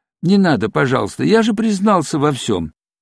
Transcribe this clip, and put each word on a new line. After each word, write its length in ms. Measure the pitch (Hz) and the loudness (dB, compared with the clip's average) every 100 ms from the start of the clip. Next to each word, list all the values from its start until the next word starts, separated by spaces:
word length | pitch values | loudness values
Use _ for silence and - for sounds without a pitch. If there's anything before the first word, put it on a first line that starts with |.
| _ _ | _ _
Не 160 | 170 202 | 0 2
надо, 320 | 185 123 107 | 4 2 -2
пожалуйста, 540 | 151 139 127 104 - | -2 0 0 -2 -4
я 180 | 135 220 | 2 2
же 120 | 226 | 2
признался 640 | 214 220 196 208 190 143 156 | 0 -2 0 0 0 0 -2
во 140 | 147 | 0
всем. 400 | 127 - 95 82 - _ _ | -2 -2 -4 -4 -12 _ _